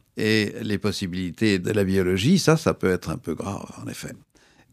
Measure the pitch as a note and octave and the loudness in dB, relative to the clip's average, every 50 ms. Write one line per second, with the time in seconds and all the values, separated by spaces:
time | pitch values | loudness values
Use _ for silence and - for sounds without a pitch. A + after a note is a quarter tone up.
0 | _ _ - - A2 G#2+ A2 A2 G#2+ G2+ - - A2 G#2+ G#2 F#2 - G#2 F#2 - | _ _ -6 -2 0 2 2 2 0 0 -4 -6 -6 -4 -4 -2 -2 -2 -4 -4
1 | G2+ F2+ E2+ F2+ F#2 F2 D#2 - A2+ G#2+ G2 F#2 F2 - - G#2 G2 F#2 F#2+ G2 | -4 -6 -4 -4 -6 -6 -2 0 2 2 2 2 0 0 0 2 2 2 2 2
2 | F#2 F2+ F#2 F#2+ G2 C#3+ G3 F3+ - - D#3 D#3 - - D#2 - - F#2+ F#2 F2 | 2 2 2 2 4 4 4 4 6 4 4 4 4 0 0 0 0 0 0 0
3 | - E2+ E2 - - E2+ D#2 - - F#2+ G2 - - - - - - - - - | -2 -6 -8 -6 -6 -8 -8 -6 -6 -8 -8 -10 -10 -14 -14 -12 -12 -12 -10 -10
4 | - - - - - _ _ _ _ _ _ _ _ _ | -12 -12 -14 -16 -20 _ _ _ _ _ _ _ _ _